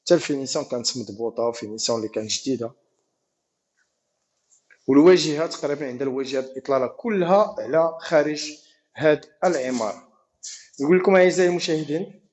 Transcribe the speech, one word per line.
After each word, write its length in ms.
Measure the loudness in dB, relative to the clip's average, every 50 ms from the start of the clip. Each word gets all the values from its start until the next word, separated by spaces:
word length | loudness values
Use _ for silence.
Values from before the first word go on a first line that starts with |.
حتى 120 | _ 2 2
الفينيسيون 520 | 2 2 -2 -4 -4 -4 -6 -6 -8 -6
كانت 320 | -6 -8 -4 -4 -6 -6
مضبوطة، 540 | -6 -10 -10 -8 -8 -8 -6 -4 -2 -4 -4
فينيسيون 460 | -4 -6 -12 -12 -10 -6 -4 -4 -2
اللي 120 | -4 -4 -6
كانت 220 | -6 -8 -6 -6
جديدة، 400 | -8 -6 -4 -4 -4 -4 -4 -10 _ _ _ _ _ _ _ _ _ _ _ _ _ _ _ _ _ _ _ _ _ _ _ _ _ _ _ _ _ _ _ _ _ _ _ _ _ _ _ _ _ _ _
والواجهة 600 | 4 6 8 8 8 8 6 4 -2 -2 -2 -4
تقريبًا 400 | -6 -6 -6 -4 -4 -4 -4 -6
عند 140 | -8 -6 -6
الواجهة 380 | -6 -4 -4 -6 -6 -4 -4 -6
الإطلالة 480 | -6 -6 -12 -12 -4 0 0 0 0
كلها 680 | -2 -6 -8 -6 -2 0 0 2 4 4 4 4 2 -2 -8
على 380 | -6 0 0 2 2 0 -2 -8
خارج 540 | -6 0 2 2 2 2 -4 -6 -8 -12 -14 -18 _ _ _ _ _ _ _
هاد 300 | 0 2 2 2 2 -2 _ _ _ 0
العمارة. 600 | 0 0 0 -2 -4 -2 -2 -4 -4 -6 -10 -16 _ _ _ _ _ _ _ -18 -18 -18 -18 -20 _ _ -4
نقول 180 | 2 2 2 4
لكم 160 | 4 4 6
أعزائي 340 | 6 6 6 4 2 2 2
المشاهدين 720 | 2 0 -2 -2 -2 -2 -2 -4 -6 -6 -6 -8 -14 -20 _ _